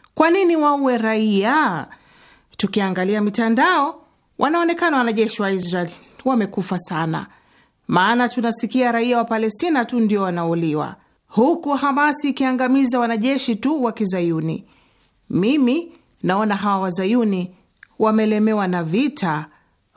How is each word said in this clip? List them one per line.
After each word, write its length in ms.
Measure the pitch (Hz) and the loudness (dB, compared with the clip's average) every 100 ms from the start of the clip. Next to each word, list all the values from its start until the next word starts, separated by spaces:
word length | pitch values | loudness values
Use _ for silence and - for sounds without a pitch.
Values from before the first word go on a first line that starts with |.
| _ | _
Kwa 160 | - 311 | 0 2
nini 260 | 370 370 330 | 4 2 2
waue 420 | 294 285 269 240 | 2 2 0 0
raia? 880 | 220 220 220 202 208 294 277 165 - - _ _ - _ _ - | 0 0 2 2 2 2 0 -2 -8 -16 _ _ -20 _ _ -4
Tukiangalia 640 | 196 208 196 185 185 214 | -2 0 -2 -2 0 0
mitandao, 840 | 208 202 226 226 320 349 285 - _ _ _ - | 0 0 0 2 4 2 0 -4 _ _ _ -4
wanaonekana 580 | 277 339 339 339 349 277 | 0 2 0 0 0 2
wanajeshi 460 | 233 220 220 - | 0 0 0 0
wa 80 | 196 | -2
Israel 380 | 190 175 180 170 - - - | -2 -2 -4 -4 -8 -20 -6
wamekufa 540 | 262 254 196 196 180 180 | -2 0 0 -4 -4 -2
sana, 480 | - 160 165 156 - _ _ _ _ _ - | -2 -2 -2 -4 -8 _ _ _ _ _ -2
maana 400 | 170 190 240 247 | 2 2 2 0
tunasikia 640 | 247 233 220 220 254 247 | 0 -2 -2 -2 0 2
raia 260 | 233 233 240 | 2 0 0
wa 60 | |
Palestina 600 | 233 220 220 220 349 294 | 0 -2 -2 -2 0 0
tu 160 | 233 247 | 0 0
ndio 220 | 220 202 | 2 2
wanauliwa, 760 | 190 175 170 170 165 151 139 - _ _ _ | 0 -2 -2 0 0 -2 -4 -8 _ _ _
huku 420 | - 262 339 285 | 2 4 2 -2
Hamas 540 | 269 285 269 294 285 | -2 0 2 0 0
ikiangamiza 760 | 285 269 262 254 254 262 262 247 | -2 -2 -2 0 2 2 2 0
wanajeshi 560 | 233 226 240 269 - 220 | 0 0 0 -2 -2 -2
tu 280 | 269 311 | -2 0
wa 80 | 240 | -2
Kizayuni. 720 | 220 202 185 170 160 160 160 - _ _ _ _ _ _ | -2 -2 0 0 -2 -4 -6 -10 _ _ _ _ _ _
Mimi 600 | - 196 302 247 285 339 - _ _ | -2 0 2 2 0 -4 -16 _ _
naona 340 | 175 190 214 202 | -4 -2 0 -2
hawa 240 | 208 196 | 0 -2
wazayuni 720 | 190 180 190 240 226 190 180 - _ _ - _ | -2 -2 0 0 0 -2 -6 -12 _ _ -20 _
wamelemewa 680 | 214 220 214 214 214 214 190 | 0 2 2 2 2 0 0
na 160 | 180 | -2
vita 640 | 160 185 277 294 180 151 160 _ _ _ _ | -2 0 0 -2 -4 -4 -6 _ _ _ _